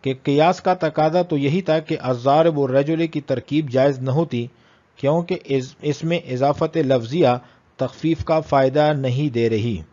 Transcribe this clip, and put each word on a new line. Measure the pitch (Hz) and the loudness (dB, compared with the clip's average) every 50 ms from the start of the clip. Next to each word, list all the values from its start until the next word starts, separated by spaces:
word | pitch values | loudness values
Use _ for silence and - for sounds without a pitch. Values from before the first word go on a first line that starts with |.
| - | -4
कि | 135 131 | -6 -6
कियास | 127 _ - 139 143 156 175 185 - | -4 _ 0 2 4 4 4 2 0
का | - 180 185 | 0 -2 0
तकादा | 180 170 156 147 - 151 160 156 180 180 | 0 0 -4 0 0 0 2 2 0 0
तो | 175 160 | 0 -2
यही | 143 139 139 143 190 | -2 0 0 0 -2
था | 185 - 156 160 | 0 0 -2 -2
कि | 156 - 160 | -2 -4 -6
अज़ारिबु | 151 - 127 131 120 117 135 139 156 160 170 160 143 139 131 | -4 -2 -4 -4 0 2 2 4 4 4 4 2 0 -2 2
रजुल | 127 139 143 147 165 160 170 160 | 2 0 2 2 0 -2 -2 -4
की | - 151 | -4 -8
तरकीब | 139 - 139 120 - - 143 151 160 135 | -4 -4 -4 -4 -4 -2 -2 -2 -2 0
जायज़ | 117 131 131 143 139 131 | 0 2 2 2 2 0
न | 127 131 | -4 -2
होती, | 127 151 170 - - 117 120 123 _ _ _ _ _ _ _ _ _ - | 0 -2 -2 -2 -4 -6 -6 -8 _ _ _ _ _ _ _ _ _ -4
क्योंकि | - 135 151 170 170 170 185 | -2 0 0 0 0 -2 -6
इस, | 170 - - 139 135 127 135 - _ - | -6 -4 -2 -2 -2 -2 -4 -14 _ -4
इसमें | 151 143 - 160 160 170 170 - | -4 -4 -4 -2 -2 -2 -2 -4
इजाफ़त | - 127 123 135 143 147 - 170 156 - 165 | -6 -4 0 0 0 2 0 -2 -2 0 -2
लफ्ज़िया | 156 131 135 123 117 113 135 175 165 123 123 123 - - _ _ _ _ _ - | 0 2 2 0 0 -2 0 2 2 2 2 0 -4 -14 _ _ _ _ _ -6
तख़फ़ीफ़ | 131 123 - - - 160 165 156 - | -6 -6 -6 -4 -2 -2 -2 -2 0
का | - 160 160 | 0 0 -2
फ़ायदा | 151 - 147 139 135 135 131 151 151 151 156 | 0 2 2 2 2 4 4 2 2 2 2
नहीं | 143 135 131 123 135 151 147 | 0 -2 -2 -2 0 -2 -2
दे | 120 120 117 113 | 0 0 0 2
रही | 113 107 101 120 110 92 80 _ | 0 0 -2 -2 -4 -6 -8 _